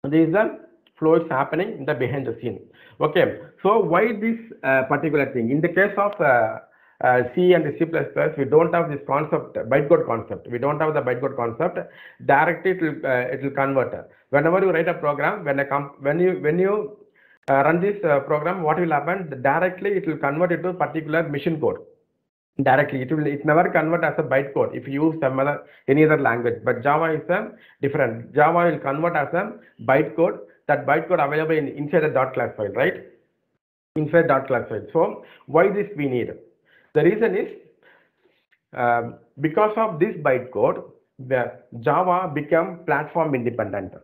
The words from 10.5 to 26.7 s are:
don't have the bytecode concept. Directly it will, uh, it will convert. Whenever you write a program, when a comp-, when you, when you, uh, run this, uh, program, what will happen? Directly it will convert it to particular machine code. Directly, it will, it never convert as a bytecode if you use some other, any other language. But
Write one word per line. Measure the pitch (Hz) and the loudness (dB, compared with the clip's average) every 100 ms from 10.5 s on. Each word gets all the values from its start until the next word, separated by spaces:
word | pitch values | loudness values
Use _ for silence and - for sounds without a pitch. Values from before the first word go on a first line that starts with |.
| 120 | -4
don't | 139 151 | -2 0
have | 156 | 0
the | 151 | 0
bytecode | 127 123 135 127 | -2 -2 -4 -4
concept. | 117 113 175 175 170 - - _ 127 | -4 -2 -4 -4 -12 -18 -20 _ 2
Directly | 139 160 175 190 | 4 4 0 -2
it | 180 | 0
will, | 160 143 139 | -2 -2 -2
uh, | 127 123 | 0 -2
it | 131 | -4
will | 135 | -6
convert. | 139 135 135 120 98 - _ _ | -2 0 0 -2 -6 -16 _ _
Whenever | 139 160 185 | 2 2 2
you | 190 | 2
write | 165 170 | 2 0
a | |
program, | 170 147 143 151 208 | -2 -2 0 -2 -2
when | 156 139 | -2 -2
a | |
comp-, | 139 139 143 - | 0 -2 -4 -6
when | 139 156 | -4 0
you, | 180 - | 0 0
when | 143 175 | -2 0
you, | 190 214 175 - - _ _ _ - | 0 0 -6 -14 -20 _ _ _ 0
uh, | 139 | 2
run | 143 170 | 4 2
this, | 196 202 | 0 -2
uh, | 165 143 | 0 0
program, | 143 147 156 190 | 2 -2 -2 -2
what | 156 160 | 0 0
will | 170 | 0
happen? | 147 160 190 165 135 | 0 -2 -6 -6 -2
Directly | 135 160 185 180 202 | 0 2 0 -2 -2
it | 190 160 | -2 -2
will | 143 | -2
convert | 143 147 175 | -2 0 0
it | 160 | 0
to | 175 | -4
particular | 180 - 160 147 160 156 | -4 -4 -4 -2 -2 -2
machine | 143 170 165 | -4 -2 0
code. | 123 - - _ _ _ _ _ _ - | -2 -2 -12 _ _ _ _ _ _ -2
Directly, | 135 131 143 135 | 2 4 2 -4
it | 131 | -4
will, | 156 | -2
it | 147 143 156 | -2 -2 2
never | 151 180 | 4 4
convert | 165 160 170 | 2 0 0
as | 160 156 | 0 -2
a | |
bytecode | 139 139 139 143 117 | 0 0 0 -2 -2
if | 123 - | -4 -6
you | 139 | -2
use | 160 156 | -2 0
some | 135 131 | -2 0
other, | 139 143 - - - | -2 -2 -10 -10 0
any | 143 | 4
other | 156 147 | 6 6
language. | 127 120 120 - | 2 2 -2 -2
But | 127 | -2